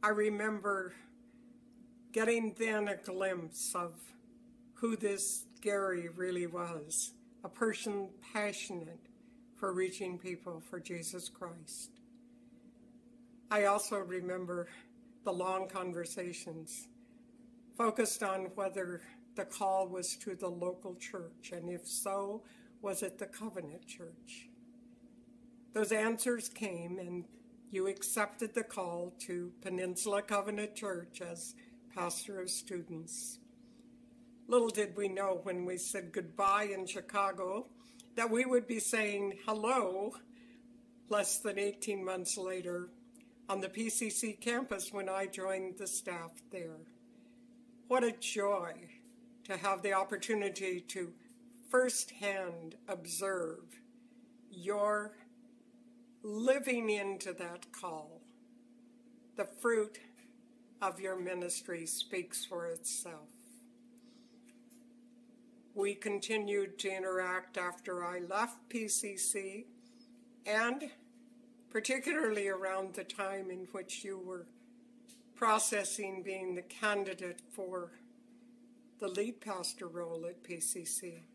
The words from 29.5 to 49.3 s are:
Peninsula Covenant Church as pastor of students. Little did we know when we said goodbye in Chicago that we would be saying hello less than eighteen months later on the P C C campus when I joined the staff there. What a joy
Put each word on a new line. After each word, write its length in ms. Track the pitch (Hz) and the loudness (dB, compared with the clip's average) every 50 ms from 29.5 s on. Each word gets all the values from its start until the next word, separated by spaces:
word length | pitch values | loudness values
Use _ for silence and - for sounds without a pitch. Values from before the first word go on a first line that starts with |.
| 175 - | -10 -8
Peninsula 600 | - 196 185 180 185 180 180 180 - 214 202 202 208 | -6 -4 -2 -2 -2 -2 -2 -2 0 2 2 2 2
Covenant 500 | - 208 202 196 208 208 208 208 208 208 | 4 2 2 2 2 -2 -2 -2 -4 -4
Church 480 | - - 202 185 175 175 175 - - | -4 -4 -2 -2 -4 -4 -8 -10 -10
as 320 | 185 170 170 170 - - - - - - - - - - - | -8 -8 -8 -8 -8 -10 -10 -14 -18 -20 -20 -20 -20 -12 -4
pastor 440 | 196 175 175 170 - - - 202 190 | -2 0 0 0 -2 -4 -6 -4 -4
of 100 | 185 185 | -2 -2
students. 880 | - - - - 202 175 165 - 170 160 165 165 - - - - - - - - - - - - - - - - - - - - - - - - - - - - | -2 -4 -4 -4 -4 -6 -4 -4 -8 -8 -8 -8 -8 -6 -6 -6 -8 -10 -14 -20 -20 -20 -20 -20 -20 -20 -20 -20 -20 -20 -20 -20 -20 -20 -20 -20 -20 -20 -2 6
Little 220 | 233 247 233 226 | 6 6 6 6
did 260 | 208 214 208 196 170 | 2 0 0 0 0
we 120 | 202 202 196 | -2 -2 0
know 320 | 185 190 196 196 190 175 | 0 2 2 2 0 0
when 240 | 180 196 185 180 180 | 0 -2 -2 -2 -2
we 120 | 180 185 180 | -2 -2 -2
said 340 | - - - 196 180 170 | -2 -2 -4 -4 -6 -4
goodbye 580 | 165 196 180 160 160 - 202 196 196 208 214 208 | -4 -4 -4 -4 -2 2 4 6 6 6 4 2
in 140 | 196 190 190 | 0 -2 -4
Chicago 800 | 180 - 202 - - - 202 202 196 190 180 190 185 190 214 247 - - - - - - - - - - | -4 -4 -6 -8 -2 2 2 4 4 2 0 -2 0 0 -2 -2 -6 -12 -20 -20 -20 -20 -20 -20 -6 0
that 140 | - 226 233 | 2 2 4
we 160 | 220 233 254 | 6 6 6
would 220 | 254 254 247 240 - | 8 6 6 6 6
be 120 | 240 220 | -2 0
saying 600 | 208 - - 226 214 208 202 202 202 196 196 196 - | 2 2 4 4 4 4 2 2 0 0 -2 -2 -2
hello 680 | - 214 214 214 233 254 262 220 185 185 190 202 220 247 - - - - - - - - - - - - - - - - - - - | 0 0 2 4 4 6 6 4 4 2 0 -2 -2 -4 -8 -16 -18 -20 -20 -20 -20 -20 -20 -20 -20 -20 -20 -20 -20 -20 -20 -4 2
less 300 | 214 208 196 - - - | 4 4 6 6 2 2
than 180 | - 214 202 196 | 2 0 2 2
eighteen 480 | 202 202 202 - - - 202 196 185 | 2 2 0 0 -2 -2 0 0 0
months 320 | 185 185 180 180 170 - - | 0 -2 0 0 0 -2 0
later 520 | 185 185 185 185 175 175 175 175 175 175 - - - - - - - - - - - - | 0 -2 -2 -2 -2 -2 -2 -2 -4 -6 -10 -18 -20 -20 -20 -20 -20 -20 -20 -20 -4 -2
on 120 | 196 196 | -2 0
the 80 | 190 185 | 0 -2
P 200 | - 214 226 226 | -2 -2 0 2
C 220 | 214 - 240 220 | 2 2 2 2
C 220 | 208 - - 220 208 | 0 0 0 -2 -4
campus 600 | - - 240 240 247 262 247 220 190 185 - - | -2 -2 0 0 0 0 0 -2 -2 -2 -4 -2
when 160 | 202 190 190 | -2 -2 0
I 160 | 190 190 196 | 0 0 -2
joined 540 | 190 190 196 185 190 190 190 190 185 180 185 | -2 -4 -4 0 0 0 0 0 -4 -6 -6
the 80 | 202 180 | -4 -2
staff 440 | - - - 190 180 170 165 170 - - - - | -2 -2 -2 -2 -6 -6 -6 -8 -12 -14 -16 -10
there. 260 | - 185 170 165 160 160 160 - - - - - - - - - - - - - - - - - - - - - | -10 -8 -8 -8 -10 -12 -16 -18 -20 -20 -20 -20 -20 -20 -20 -20 -20 -20 -20 -20 -20 -20 -20 -20 -20 -20 0 4
What 160 | 247 254 240 | 6 6 6
a 80 | 233 | 6
joy 640 | 226 - - - - 220 202 202 202 190 175 170 165 170 175 170 - - - - - - - - | 2 0 -4 -2 0 2 4 4 4 4 2 -2 -6 -10 -12 -16 -18 -20 -20 -20 -20 -20 -20 -20